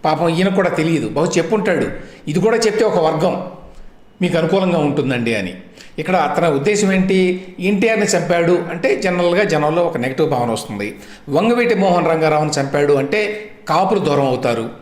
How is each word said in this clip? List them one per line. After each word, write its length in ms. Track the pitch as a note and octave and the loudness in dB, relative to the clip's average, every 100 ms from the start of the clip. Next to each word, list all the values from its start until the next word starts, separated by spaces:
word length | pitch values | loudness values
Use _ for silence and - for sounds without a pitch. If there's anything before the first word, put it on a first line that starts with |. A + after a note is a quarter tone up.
| D#3+ | 0
పాపం 240 | D3+ E3+ | 0 0
ఈయన 200 | E3 F#3+ | 2 0
కూడా 200 | F#3+ F3+ | 2 0
తెలియదు, 400 | - D#3 D#3+ A2 | 0 0 0 -2
బహు 220 | B2 F3 F3 | -2 0 0
చెప్పుంటాడు, 500 | E3 G#3+ G3 D#3+ A2+ - - - - | 0 -2 0 -2 -2 -6 -14 -14 -4
"ఇది 120 | D3+ | 0
కూడా 180 | G#3 A3+ | 2 2
చెప్తే 280 | A3 G#3+ A3 | 0 2 0
ఒక 120 | F3 | 2
వర్గం 540 | D#3+ D#3 F3 - - - - - - - - - | 0 2 0 -2 -8 -16 -20 -20 -20 -20 -20 -4
మీకు 160 | F3+ E3+ | -2 0
అనుకూలంగా 400 | E3 F#3+ F#3 E3+ | 2 2 2 0
ఉంటుందండి" 580 | D3 C#3+ C3 B2 A#2 A2 | 0 0 -2 -2 -2 -2
అని. 220 | F#2 - - - - - | -4 -10 -18 -20 -16 -8
ఇక్కడ 160 | D#3 F#3 | -2 0
అతని 320 | D3 - F3 | 0 0 0
ఉద్దేశం 440 | C#3 D3+ G#3 G3 | 2 0 2 2
ఏంటి? 560 | F#3+ F#3+ F#3+ F#3 F3+ - - | 2 2 2 2 0 -8 -6
ఎన్టీఆర్ని 460 | F#3 G3+ A3 A3 G#3 | -2 2 2 2 0
చంపాడు 600 | F3 D#3 E3+ E3+ F3 - | 0 0 0 2 2 0
అంటే 320 | E3 B3 G4+ | -4 -2 0
జనరల్గా 420 | F#3+ F3 F3 F3 | 0 0 2 2
జనంలో 400 | G3+ D3+ D3+ E3 | 2 2 2 2
ఒక 140 | E3+ D#3+ | 0 -2
నెగిటివ్ 320 | B2 C3 D3+ | -4 0 0
భావన 220 | C3 A#2+ | 0 -2
వస్తుంది. 480 | A2 - G#2 G#2 - - - - | -4 -6 -8 -8 -10 -18 -20 -2
వంగవీటి 460 | C#3+ G#3+ A#3+ A#3+ G3 | 0 2 2 2 2
మోహన్ 320 | F#3+ F3 D#3+ | 2 2 2
రంగారావుని 440 | D#3+ D#3 D3+ D3+ | 2 2 2 0
చంపాడు 420 | D3 C#3 C#3+ C#3+ | -2 -2 0 2
అంటే 560 | C#3+ C#3 G#3+ G#3+ G#3 - - - | 2 2 -2 -2 -6 -12 -18 -2
కాపులు 320 | E3 F#3+ G3+ | 0 2 0
దూరం 280 | D#3 C#3 C#3 | 0 2 2
అవుతారు. 420 | B2 B2 A#2 A2+ - | 0 0 -2 -4 -10